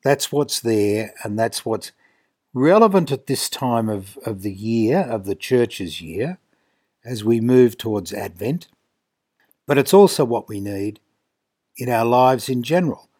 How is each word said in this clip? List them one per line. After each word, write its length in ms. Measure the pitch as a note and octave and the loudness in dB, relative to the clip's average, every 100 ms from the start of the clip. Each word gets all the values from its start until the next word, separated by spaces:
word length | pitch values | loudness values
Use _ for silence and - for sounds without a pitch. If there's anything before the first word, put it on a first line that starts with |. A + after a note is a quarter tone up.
That's 260 | C#3 C#3 - | 2 0 0
what's 300 | C#3+ C#3+ - | -4 -2 -4
there, 540 | A#2 G#2+ G#2 G#2+ G#2+ - | -2 0 2 0 -4 -10
and 140 | - G#2 | -10 -2
that's 260 | A2+ - | -2 -4
what's 280 | - G#2+ - _ _ _ _ _ _ | -6 -6 -8 _ _ _ _ _ _
relevant 580 | B2+ C#3 G3+ A3 G3 D#3+ | 0 4 6 6 4 0
at 160 | C#3 - | -4 -4
this 220 | - - | -4 -4
time 400 | - C3 A#2 A2 | -6 -2 0 -2
of, 300 | G#2 F#2+ - - | -4 -8 -12 -10
of 160 | G2+ | -8
the 100 | G2+ | -8
year, 480 | F#2+ A2 A2+ A2 D#3+ | -8 -4 0 2 0
of 240 | B2 A2+ | -2 -6
the 100 | G2 | -6
church's 680 | F#2+ - B2+ A#2 - F2+ D2+ | -8 -2 0 0 -4 -10 -10
year, 380 | D#2+ E2+ C3+ F#3 _ _ _ _ _ _ | -12 -8 -8 -8 _ _ _ _ _ _
as 200 | A2+ B2 | -12 -6
we 160 | G#2+ A#2 | 0 0
move 380 | A#2 B2+ B2 A2 | 4 6 6 4
towards 340 | A2+ G#2+ F2+ | -4 -4 -6
Advent. 560 | - G2 F2 G#2+ E3+ - _ _ _ _ _ _ _ _ _ - | -10 -10 -8 -6 -6 -8 _ _ _ _ _ _ _ _ _ -2
But 120 | C3+ | 0
it's 160 | C3+ | 6
also 300 | F#3+ G3 - | 6 6 4
what 240 | C3 A#2 - | -2 -2 -6
we 120 | G#2 | -10
need 400 | G2+ G2+ G2+ G#2 _ _ _ _ _ _ _ - | -8 -6 -6 -8 _ _ _ _ _ _ _ -10
in 120 | B2 | -2
our 160 | A#2+ | 0
lives 440 | A#2 B2 B2+ C3 - | 2 4 4 4 -2
in 140 | B2+ | -6
general 460 | A#2 E3 E3+ - _ | 0 0 0 -6 _